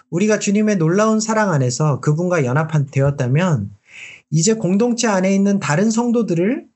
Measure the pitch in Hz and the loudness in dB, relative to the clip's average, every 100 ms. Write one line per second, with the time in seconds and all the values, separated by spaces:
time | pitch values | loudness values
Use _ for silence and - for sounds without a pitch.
0 | - 165 214 208 196 202 214 202 160 190 | -8 -2 0 0 0 0 0 2 2 2
1 | 220 220 220 220 208 151 127 - 156 123 | 2 0 0 0 0 2 0 0 -2 0
2 | 147 151 180 175 123 139 160 156 131 139 | 0 0 0 0 0 0 0 -2 -2 0
3 | 139 143 123 139 180 131 101 - _ - | 0 0 0 0 2 0 -4 -12 _ -20
4 | - - _ 151 185 220 175 196 240 240 | -20 -20 _ -2 0 0 0 0 0 0
5 | 226 190 185 196 196 202 - 151 220 226 | 0 0 2 2 2 0 0 0 2 0
6 | 240 220 175 170 190 311 - | 0 0 0 0 0 -2 -8